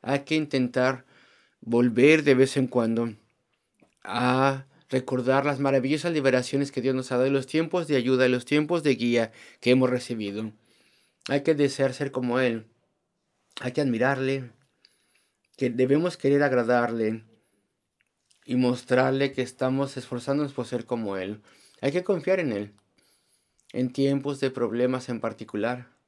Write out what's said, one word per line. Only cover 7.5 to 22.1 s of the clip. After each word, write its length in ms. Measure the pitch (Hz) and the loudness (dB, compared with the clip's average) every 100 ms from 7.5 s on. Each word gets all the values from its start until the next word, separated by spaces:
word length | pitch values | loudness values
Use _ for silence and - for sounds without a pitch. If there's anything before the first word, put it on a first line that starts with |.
| 156 160 180 151 | -2 0 -2 0
de 100 | 143 | 0
ayuda 280 | 120 127 127 | 2 2 4
y 40 | |
los 160 | 123 - | 2 2
tiempos 380 | 147 151 175 | 0 2 0
de 120 | 151 123 | 2 2
guía 360 | 120 117 113 - - _ | 2 2 0 -6 -20 _
que 120 | 120 | 2
hemos 180 | 131 127 | 4 4
recibido. 640 | 123 - 113 104 101 107 110 _ _ _ _ _ _ - | 0 -4 -6 -6 -6 -8 -12 _ _ _ _ _ _ -4
Hay 160 | 143 | -2
que 120 | 143 151 | 0 2
desear 380 | 143 139 135 | 0 0 -2
ser 180 | 127 135 | -2 -6
como 280 | 131 123 123 | -4 -2 0
Él. 280 | 127 113 110 _ _ _ _ _ _ _ _ - | 0 -2 -10 _ _ _ _ _ _ _ _ -10
Hay 140 | 127 | -6
que 80 | 123 | -2
admirarle, 720 | 143 113 127 135 131 135 123 _ _ _ _ _ _ _ _ _ _ - | 0 2 2 2 -2 -4 -6 _ _ _ _ _ _ _ _ _ _ -4
que 120 | 127 | -4
debemos 460 | 120 127 143 175 165 | 0 2 2 2 -2
querer 280 | 139 143 | 2 2
agradarle 840 | 143 127 113 120 120 117 110 110 - _ _ _ _ _ _ _ _ _ _ _ - | 2 2 2 2 2 -2 -2 -4 -10 _ _ _ _ _ _ _ _ _ _ _ -4
y 100 | 127 | 0
mostrarle 800 | 127 123 - 127 131 135 139 | 0 0 0 2 2 2 -2
que 80 | 135 | -2
estamos 560 | 120 - 131 135 139 139 | -6 -4 -2 -2 -4 -6
esforzándonos 560 | - 123 123 139 147 | -8 -8 -4 -2 -4
por 140 | 139 117 | -6 -6
ser 180 | 123 113 | -6 -6
como 320 | 120 107 95 | -6 -4 -6
Él. 240 | 92 107 _ _ _ _ | -6 -10 _ _ _ _
Hay 100 | 139 | -2
que 120 | 165 | -2
confiar 360 | 180 | -2